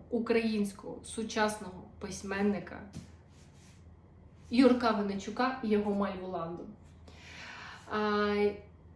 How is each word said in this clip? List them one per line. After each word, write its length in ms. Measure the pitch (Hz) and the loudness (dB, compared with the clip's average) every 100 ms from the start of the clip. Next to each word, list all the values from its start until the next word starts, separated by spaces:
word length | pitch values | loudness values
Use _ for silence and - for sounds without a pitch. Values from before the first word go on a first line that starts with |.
| - | -4
українського 960 | 233 - 226 226 214 202 - - - | -2 2 2 2 0 0 -4 -12 -12
сучасного 800 | - - 208 226 214 - 185 180 - - | -10 -8 -4 0 2 0 -8 -12 -16 -12
письменника 840 | 202 190 196 196 202 185 - - 196 - - - - - - - - - - - - - - - - | -12 -10 -6 0 2 0 -6 -12 -14 -14 -16 -20 -20 -20 -20 -20 -20 -20 -20 -20 -20 -20 -20 -20 0
Юрка 400 | 240 262 247 233 | 6 8 8 4
Винничука 680 | 202 202 196 - 202 254 - | 2 0 -4 -6 -2 -2 -2
і 60 | 220 | 2
його 260 | 208 208 | 2 2
Мальву 340 | 202 190 185 185 | 0 0 -2 -6
Ланду. 360 | 175 165 175 - - - - - - - - - - - - - | -6 -6 -8 -12 -16 -20 -20 -20 -20 -18 -16 -16 -14 -14 -16 -4
А, 440 | 214 214 208 208 202 208 202 - - - | 0 2 4 4 4 4 2 -10 -20 -20